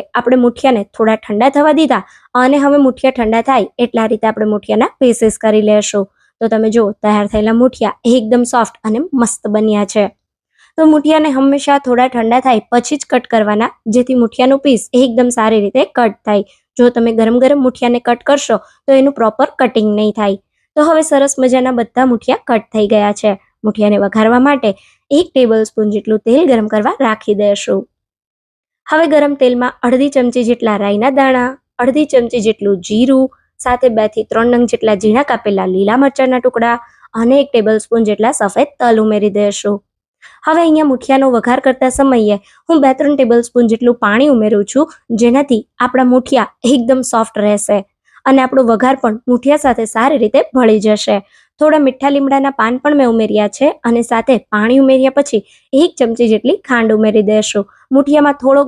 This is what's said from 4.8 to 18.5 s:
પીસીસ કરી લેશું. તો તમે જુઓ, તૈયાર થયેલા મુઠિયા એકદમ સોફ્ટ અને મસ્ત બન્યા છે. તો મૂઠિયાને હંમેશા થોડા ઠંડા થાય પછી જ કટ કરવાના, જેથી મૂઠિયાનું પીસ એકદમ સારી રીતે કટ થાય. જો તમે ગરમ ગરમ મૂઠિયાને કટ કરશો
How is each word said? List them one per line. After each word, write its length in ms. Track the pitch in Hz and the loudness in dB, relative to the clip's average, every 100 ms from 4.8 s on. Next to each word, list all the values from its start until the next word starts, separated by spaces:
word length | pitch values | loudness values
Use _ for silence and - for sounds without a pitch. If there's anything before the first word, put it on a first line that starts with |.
| 330 - | -2 0
પીસીસ 420 | 254 220 220 - 220 | 0 2 0 -2 0
કરી 200 | 214 208 | 0 2
લેશું. 340 | 208 208 208 190 _ _ - | 0 0 -4 -6 _ _ -8
તો 80 | 226 | -4
તમે 200 | 220 220 | -2 0
જુઓ, 120 | 226 208 214 | 0 -2 -2
તૈયાર 260 | 208 214 202 | -2 0 0
થયેલા 260 | 214 214 226 | -2 0 2
મુઠિયા 360 | 254 - 214 - 233 | 2 0 -6 -4 0
એકદમ 280 | 247 220 247 240 | 0 2 0 0
સોફ્ટ 240 | 247 214 - | -2 -2 -4
અને 140 | 220 220 359 269 | -6 -4 -4 -2
મસ્ત 220 | 233 - 214 | -2 -4 -4
બન્યા 340 | 214 220 208 202 | -2 0 0 -2
છે. 100 | 220 202 - _ _ _ _ _ - | -2 -4 -6 _ _ _ _ _ 0
તો 60 | 320 | 2
મૂઠિયાને 400 | 302 294 311 311 262 | 4 2 0 0 0
હંમેશા 400 | 277 277 285 277 | 0 0 0 0
થોડા 240 | 269 247 254 | 0 0 0
ઠંડા 320 | 247 226 247 262 | 0 0 0 2
થાય 140 | 220 - | 0 0
પછી 260 | 240 233 294 | -2 -2 -6
જ 60 | - | -2
કટ 120 | 247 - | -4 -2
કરવાના, 400 | 226 208 208 233 - 226 | -2 0 -2 -4 -6 -4
જેથી 220 | 233 247 254 | -2 0 0
મૂઠિયાનું 420 | 226 - 262 277 285 | 0 0 0 2 0
પીસ 160 | 233 - 247 | -2 0 0
એકદમ 320 | 262 233 247 240 | 0 2 -2 0
સારી 260 | 220 220 | 0 0
રીતે 180 | 202 262 - - | 0 -2 -2 0
કટ 220 | 226 208 - | -2 -2 -4
થાય. 180 | 208 - _ _ - | -4 -4 _ _ 0
જો 140 | 240 247 | 0 2
તમે 160 | 226 226 | -2 0
ગરમ 200 | 220 240 | 0 2
ગરમ 200 | 262 285 254 | 2 2 0
મૂઠિયાને 340 | 247 240 240 240 | -2 -2 -2 -2
કટ 140 | 240 - | -4 0
કરશો 300 | 277 - | -2 0